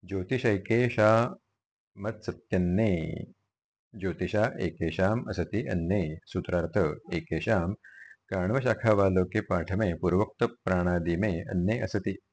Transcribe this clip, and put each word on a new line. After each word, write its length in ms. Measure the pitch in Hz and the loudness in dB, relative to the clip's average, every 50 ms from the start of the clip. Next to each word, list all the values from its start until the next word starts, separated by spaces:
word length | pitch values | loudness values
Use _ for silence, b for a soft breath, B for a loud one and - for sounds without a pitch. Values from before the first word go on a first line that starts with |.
| - | -10
ज्योतिषैकेशा 1300 | 90 101 95 92 - 131 127 - 120 104 98 92 - 110 117 123 120 123 - 107 107 110 113 117 127 - - _ _ _ _ _ _ _ _ _ _ _ 101 | -6 -6 -6 -4 -2 -4 0 2 2 2 2 0 2 2 2 2 2 2 4 6 6 6 6 4 2 -2 -10 _ _ _ _ _ _ _ _ _ _ _ -10
मत्सत्यन्ने, 1300 | 98 104 117 - - - - - _ _ - 95 90 87 87 98 113 107 92 85 80 80 80 - - - - _ _ _ _ _ _ _ _ _ _ _ - | -8 -8 -8 -6 -8 -8 -8 -8 _ _ 0 2 2 2 2 2 2 2 2 0 -2 -4 -6 -8 -8 -12 -14 _ _ _ _ _ _ _ _ _ _ _ -16
ज्योतिषा 580 | 110 92 95 101 - 92 87 - 104 107 127 - - | -6 -6 -6 -4 -2 -4 -2 0 0 0 0 0 -2
एकेशाम 640 | - 87 78 - 87 82 78 - 92 95 107 120 - - | -4 -4 -4 -2 -4 -4 0 0 0 0 0 -2 -4 -6
असति 380 | - - 87 - - 101 - - | -4 -4 -4 -2 -2 -4 -2 -2
अन्ने। 520 | 107 87 82 85 95 104 87 76 78 80 _ | -2 -2 0 0 0 0 0 -2 -4 -10 _
सूत्रार्थ, 760 | - - 92 87 - 87 87 85 80 - 104 92 76 76 - _ - 87 | -8 -6 -6 -4 -2 -2 -2 -2 0 0 0 0 0 -2 -4 _ -6 -6
एकेशाम 640 | 85 80 - 82 80 78 - 113 95 90 90 101 - B B B B B B B B _ _ | -6 -4 -2 -4 -4 0 0 0 0 0 -2 -4 -6 B B B B B B B B _ _
काण्व 300 | 98 95 90 95 110 135 | -4 -2 -2 0 0 0
शाखा 320 | 123 123 107 - - 113 | 0 0 -2 0 2 2
वालों 340 | 107 98 98 95 92 92 90 | 4 4 4 4 4 4 2
के 160 | 90 - 107 | 2 0 -4
पाठ 300 | 101 - 92 90 82 85 | -2 0 -2 -2 -2 -2
में 280 | 95 95 113 95 85 80 | -2 0 0 0 0 0
पूर्वोक्त 440 | 85 87 82 92 104 107 - _ 120 | 0 2 2 2 0 0 -2 _ -2
प्राणादि 720 | 113 - _ _ - 92 90 90 90 90 87 85 87 85 | -2 -2 _ _ 0 0 2 2 2 0 0 0 0 0
में 280 | 85 98 110 90 82 - | 0 0 0 0 -2 -4
अन्ने 360 | - - 90 87 95 110 123 | -4 -4 -2 0 0 0 -2
असति 380 | 107 107 - 208 196 104 95 - _ _ | -4 -4 -4 -4 -4 -4 -6 -6 _ _